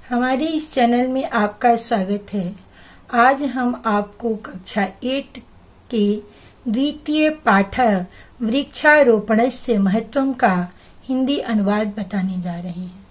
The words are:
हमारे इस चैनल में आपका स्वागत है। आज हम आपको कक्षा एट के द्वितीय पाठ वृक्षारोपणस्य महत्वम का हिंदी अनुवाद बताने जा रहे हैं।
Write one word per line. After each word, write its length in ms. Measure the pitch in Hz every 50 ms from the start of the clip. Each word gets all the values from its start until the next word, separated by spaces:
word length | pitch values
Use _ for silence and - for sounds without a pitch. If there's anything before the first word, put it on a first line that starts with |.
| - -
हमारे 360 | 247 240 247 254 262 247 311
इस 280 | 330 320 302 - - -
चैनल 320 | 269 240 233 240 240 254
में 240 | 254 254 262 285 -
आपका 460 | - - 208 208 - - - 247 233
स्वागत 500 | 226 233 - 233 202 185 190 202 202 - -
है। 240 | 202 202 175 175 - - - - - - - - - - - - -
आज 280 | 240 233 262 285 269
हम 400 | 294 262 233 262 247 247 247 - -
आपको 500 | 226 208 208 202 - - - 233 233 220
कक्षा 520 | 208 - - - 180 - - - 220 196 185 - - -
एट 380 | 247 262 277 269 - - 247 - - - - - - - - _ _
के 300 | 247 220 202 202 208 - - - - - - - _ _ - 254
द्वितीय 640 | 208 247 277 294 302 302 - - 302 311 302 311
पाठ 500 | 311 311 - 247 202 196 196 196 - 254 254 226 202 185 180 - - - - - - -
वृक्षारोपणस्य 1400 | 240 220 233 277 285 - - - - 302 302 302 277 240 220 208 208 - 220 226 240 269 254 - - - 226 202
महत्वम 540 | 196 196 185 233 233 - - 277 269 269
का 360 | 262 254 262 226 - 180 180 180 - - - - - - -
हिंदी 340 | - 262 254 262 254 285 -
अनुवाद 480 | - - 226 214 196 196 208 214 220 208 202 214
बताने 440 | 196 - - 196 185 190 185 180
जा 120 | 175 175 170
रहे 160 | 175 175 180
हैं। 360 | 170 175 185 180 - 196 - -